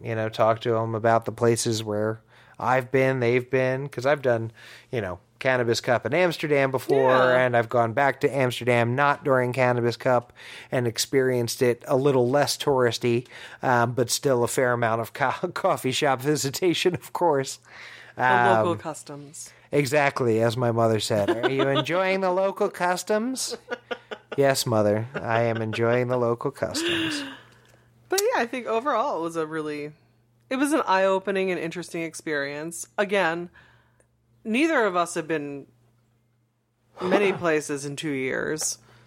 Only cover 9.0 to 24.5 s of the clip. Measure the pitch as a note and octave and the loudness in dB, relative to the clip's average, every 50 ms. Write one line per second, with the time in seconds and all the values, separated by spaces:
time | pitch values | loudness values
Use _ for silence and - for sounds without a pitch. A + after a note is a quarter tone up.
9 | C#3+ C#3+ D3+ - - C#3+ C3 B2+ B2 B2 B2 C3 B2+ B2 B2 A#2+ A#2 A#2+ A2+ - | 2 2 2 0 2 2 2 4 2 2 2 2 2 2 2 2 0 0 -2 0
10 | - C3+ B2 A#2+ - - - - - - - - - - D3 C3 A#2+ A#2 A2 - | 0 2 2 2 0 -2 -20 -20 -20 -20 -18 -18 -12 -4 -4 -2 -2 -2 -2 -2
11 | - - C#3+ C3+ C3 C3 B2+ A#2+ A#2 A#2 - - B2+ A#2+ A#2 - - - C#3 C3 | -4 0 2 2 2 4 2 0 0 -2 0 2 2 2 2 0 -2 0 0 2
12 | C#3 D3 C3 C3 A#2+ A#2+ C3+ D3 C#3+ C3+ - - - D3+ C#3 B2+ B2 A#2 A2+ - | 2 4 4 4 2 4 2 2 2 2 -2 -2 0 0 2 4 2 2 0 0
13 | - A#2+ A#2 A#2+ A#2+ - - - - - - - - C3 B2 A#2+ A#2 A#2+ A#2+ C3 | 0 0 0 0 -2 -6 -18 -18 -18 -18 -16 -4 0 2 4 4 4 2 2 0
14 | A#2 A#2 - - - C#3+ C3 A#2+ A#2+ - - C#3+ C3 B2 B2 A#2+ A#2+ A2 A2+ A#2 | 0 0 -2 -2 0 2 2 2 2 0 0 0 2 2 2 0 0 0 0 -2
15 | A2+ - _ - C#3 B2+ - - - F3+ - - - F#3 D3+ B2+ - C3 A#2+ - | -4 -6 _ -2 -2 -2 0 -2 -6 -6 -6 -2 0 0 0 0 0 -2 -2 0
16 | D3+ C#3 C3 B2 B2+ D3 D3+ B2+ G#2 - A#2+ - F#3+ F3 D#3 - - F#3 F3 - | 2 2 0 0 0 0 0 0 0 -4 -4 0 0 0 0 2 0 0 0 -2
17 | - - - - F3 E3+ D3 C3+ C3+ - - - _ - - - - - - - | -8 -8 -4 0 0 2 2 2 0 -4 -8 -14 _ -20 -20 -20 -20 -20 -20 -20
18 | - - - - B2 B2+ B2+ A#2+ A#2+ A#2 A2+ A2 A2 - G#2 G#2 - E3 D3 - | -20 -20 -6 0 2 4 4 6 6 6 4 4 4 2 0 -2 -4 -8 -10 -10
19 | - - D3 C#3+ C#3+ C#3 - - - - - - _ - - D3 D3 A#2+ D3 D3+ | -12 -14 -14 -14 -14 -16 -18 -18 -18 -18 -20 -20 _ -2 0 0 0 2 2 2
20 | D3 D#3 - - B2+ A#2 A2 A2+ A2+ A#2 A2+ B2+ B2 A#2+ A2+ A2+ A2+ A2+ A2+ G#2+ | 2 2 0 0 0 2 2 2 2 0 0 0 0 0 2 2 2 2 2 0
21 | - - A#2 G#2 G2+ - F4 A#2+ - C3 C3+ C3+ C3+ C3+ C#3 D3+ D3 C3+ E3 F#3 | 0 0 0 0 0 0 -2 0 0 -2 0 0 0 2 0 0 -2 -2 -2 -2
22 | F#3+ F#3 F#3+ F#3+ F#3+ F3+ F3+ F#3+ F#3+ G3 F#3+ - G#3 F#3+ - - F3+ F3 F3+ F3 | 0 0 0 0 0 0 0 0 0 -2 0 0 -2 -2 -2 -2 -2 0 0 -2
23 | - - G#3+ G#3+ A3+ B3+ C4 - - - - - - B4 A#4+ - _ - A#3+ - | -2 -2 0 0 0 -2 -4 -6 -6 -8 -8 -10 -10 -12 -12 -12 _ -12 -12 -12
24 | - - - - _ _ - - C#3 C3+ | -10 -16 -16 -16 _ _ -2 2 2 2